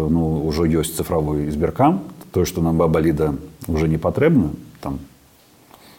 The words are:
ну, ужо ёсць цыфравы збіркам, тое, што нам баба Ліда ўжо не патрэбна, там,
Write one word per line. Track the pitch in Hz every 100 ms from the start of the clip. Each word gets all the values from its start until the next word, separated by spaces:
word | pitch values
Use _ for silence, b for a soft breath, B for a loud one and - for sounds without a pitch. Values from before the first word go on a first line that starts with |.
| 78
ну, | 85 80 80 78
ужо | 78 82
ёсць | 80 76
цыфравы | - 78 85 76 76 73
збіркам, | 76 85 - 143 190 - - -
тое, | 92 87
што | 90
нам | 82 82
баба | 82 80
Ліда | 78 78 76 71 73 - -
ўжо | 80 80
не | 80
патрэбна, | 90 - 151 147 76 - - -
там, | 71 67 - - _ _ _ _ _ B B